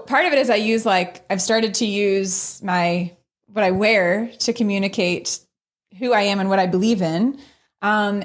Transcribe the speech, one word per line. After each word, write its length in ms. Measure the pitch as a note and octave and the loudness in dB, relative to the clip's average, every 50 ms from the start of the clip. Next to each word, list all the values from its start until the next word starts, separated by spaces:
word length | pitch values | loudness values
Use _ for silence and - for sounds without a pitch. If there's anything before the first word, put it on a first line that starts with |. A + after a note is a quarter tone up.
| - | -4
part 220 | - B3+ C#4+ F4+ | 0 0 2 2
of 60 | F4 D4 | 2 2
it 60 | C4+ | 2
is 100 | B3 A#3+ | 2 2
I 60 | G#3+ | 2
use, 300 | G#3+ G#3+ A3 A3+ A3+ A3+ | 2 2 0 0 0 2
like, 400 | A3 F#3+ F#3 F3+ F3+ - - - - | 2 2 2 0 -2 -8 -12 -8 -6
I've 120 | G3 F#3 | -4 -4
started 320 | - - A3 A3+ A3+ G#3 - | 0 0 0 2 0 0 -2
to 100 | - A3+ | -2 -2
use 760 | G#3 G3 G3+ G#3 G3 F#3+ G3 F#3+ F#3 F#3 - - - - - - | -2 0 0 0 2 0 0 -2 -2 -2 -4 -4 -4 -6 -8 -4
my, 480 | F#3+ F3+ F3 F3 F3 F3 F3+ F3 E3+ - _ _ _ _ _ _ | -2 0 0 0 0 0 -2 -4 -6 -8 _ _ _ _ _ _
what 180 | _ G3+ G#3+ G3+ | _ -2 0 0
I 60 | F#3 | 2
wear 580 | F#3 F#3 G#3+ A3 A3+ G3+ F3+ F3 F#3+ G#3+ A#3 A#3 - - | 2 2 2 4 4 4 2 2 0 0 -2 -6 -6 -6
to 140 | - A#3+ A#3 | -4 -2 -2
communicate 840 | - A3+ G3+ G3+ G3 G3 G3+ G3+ A3+ F3+ F3 F3 - - - - - _ _ _ _ _ _ _ _ _ _ F#3+ F#3 | 0 0 0 0 0 -2 -2 -2 -2 -2 0 -2 -4 -6 -8 -10 -10 _ _ _ _ _ _ _ _ _ _ -12 -6
who 140 | B3+ B3 A#3+ | -2 0 2
I 80 | G#3 | 2
am 180 | G3+ G3+ G3 G3 | 2 0 0 0
and 80 | F#3+ F#3+ | 0 0
what 100 | F#3+ G3 | 2 2
I 80 | F#3 | 2
believe 340 | F3+ F#3 F#3 G#3 A3+ A#3 F#3 | 2 0 0 2 2 2 0
in. 360 | F3+ D#3+ D#3+ F3 A3+ C4+ C#4 - - - _ _ _ _ _ - | 0 -2 0 0 0 0 -2 -6 -12 -20 _ _ _ _ _ -6
Um, 420 | G3+ G#3 G#3+ G#3+ G#3 G3+ G3+ G3+ | -2 0 0 0 0 0 -2 -4